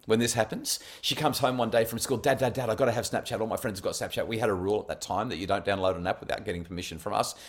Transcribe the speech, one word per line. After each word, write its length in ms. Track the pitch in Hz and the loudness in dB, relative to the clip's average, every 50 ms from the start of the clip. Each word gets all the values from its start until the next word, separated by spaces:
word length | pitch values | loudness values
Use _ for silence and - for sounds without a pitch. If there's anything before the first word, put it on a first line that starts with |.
| - | 0
when 120 | - 110 113 | 2 4 4
this 140 | 120 117 - | 4 4 2
happens. 460 | 117 110 - - 226 302 - - - - - - - - | 2 0 0 0 -6 -4 -4 -4 -4 -6 -12 -14 -6 -4
She 120 | - 147 | -2 -2
comes 260 | 131 151 151 127 - | 2 2 0 2 2
home 180 | 131 127 127 127 | 2 2 2 2
one 100 | 117 113 | 0 2
day 160 | 107 117 113 | 4 4 2
from 140 | 113 - 113 | 2 0 -4
school, 180 | - - 135 | -2 0 0
"Dad, 220 | 117 - 143 135 117 | 2 4 2 2 4
Dad, 160 | 131 123 101 | 2 0 0
Dad, 160 | 135 123 113 | 0 0 0
I've 80 | 110 110 | 2 2
gotta 140 | 135 123 113 | 4 2 4
have 120 | 120 107 | 2 0
Snapchat. 360 | - - 107 - - 123 101 | 0 -2 -2 -2 -2 -2 -2
All 60 | 110 110 | -2 0
my 80 | 95 | -2
friends 240 | 98 - 123 101 90 | -2 -2 -2 -4 -2
have 40 | 92 | -4
got 100 | 98 85 | -4 -4
Snapchat." 320 | - - 92 - 123 90 76 | -2 -4 -4 -2 -4 -2 -2
We 100 | 117 110 | 0 0
had 100 | 117 113 | 2 2
a 60 | 101 | 2
rule 260 | 90 90 98 104 104 | 2 2 2 2 2
at 80 | - - | 0 -2
that 120 | - - - | -6 -6 -4
time 260 | - 95 95 110 127 | -2 -2 0 0 -2
that 60 | 98 | -2
you 100 | 76 95 | -4 0
don't 180 | 90 98 101 98 | 0 0 0 2
download 320 | 101 101 95 92 92 92 | 2 0 2 4 2 2
an 100 | 87 87 | 2 0
app 140 | 92 98 - | -2 -2 -2
without 240 | - - - - - | -2 -4 -4 -4 -2
getting 200 | 104 90 87 85 | -4 -4 -4 -4
permission 340 | - 92 85 - - 82 80 | -6 -6 -6 -6 -6 -8 -8
from 140 | - 104 104 | -6 -2 0
us. 220 | 107 117 - - - - | 0 0 -2 -4 -10 -14